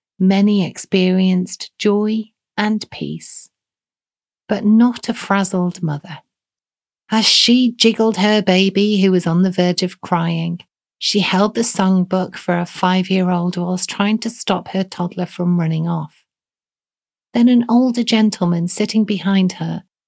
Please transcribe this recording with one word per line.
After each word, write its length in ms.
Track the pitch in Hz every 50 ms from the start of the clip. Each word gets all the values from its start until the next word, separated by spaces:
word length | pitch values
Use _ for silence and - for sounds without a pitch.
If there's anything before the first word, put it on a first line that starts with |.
| _ _ _ -
many 440 | 185 190 196 196 202 208 208 202 175
experienced 1120 | - - - - - - 185 185 185 185 185 185 185 185 180 180 - - - - - _ -
joy 520 | - 214 202 208 214 214 220 220 214 - _ _ _ _ _
and 320 | - 208 214 220 202 - -
peace, 580 | - - - 143 156 165 - - - - - - _ _ _ _ _ _ _ _ _ _ _ _ _ _ _ _ _ _ _
but 180 | - 214 196 -
not 440 | 208 220 226 240 247 233 - - -
a 60 | 226
frazzled 680 | - - - 196 202 190 - - 180 180 175 - -
mother. 360 | 170 156 147 147 - 185 151 - - _ _ _ _ _ _ _ _ _ _ _ _ _ _ _ _ -
As 160 | 220 226 214
she 460 | - - - - - 240 254 254 233
jiggled 460 | 240 - - 226 226 - 220 226 208 185
her 220 | 202 214 214 214
baby, 600 | 202 190 180 185 196 190 190 196 208 214 214 196
who 100 | 196 190
was 160 | 185 175 -
on 160 | 170 165 175
the 80 | 190 190
verge 320 | 185 - 180 180 175 -
of 180 | 185 180 - -
crying, 580 | - - 180 165 165 170 165 165 165 170 170 - - _ _ _ _ _ _ -
she 220 | - - - 208
held 360 | 180 - 185 185 208 214 -
the 60 | 233
songbook 760 | 233 - - - 190 190 190 185 180 185 185 185 185 190 -
for 200 | - - - 175
a 100 | 175 175
five-year-old 920 | - - - 185 180 185 185 185 185 190 190 180 180 180 175 175 180 -
whilst 340 | 180 175 180 180 180 - -
trying 280 | - - 202 208 220 220
to 120 | - 233
stop 380 | 240 - - - 190 165 - -
her 160 | - 190 190
toddler 420 | 190 - - 175 175 - 185 175
from 320 | - - - 175 175 175 175
running 300 | 165 160 160 160 160 170
off. 360 | 170 160 151 156 _ _ _ _ _ _ _ _ _ _ _ _ _ _ _ _ _ _ _ _ _ _ _ _
Then 160 | - 240 240 247
an 160 | 247 240 240 233
older 340 | 233 240 262 254 240 240
gentleman 640 | 233 - 226 220 214 208 - - 185 175 170 170 170
sitting 380 | 175 - - 208 - - 220 208
behind 480 | 208 208 175 156 196 196 190 185 180
her 320 | - - 160 165 165 - - _ _ _ _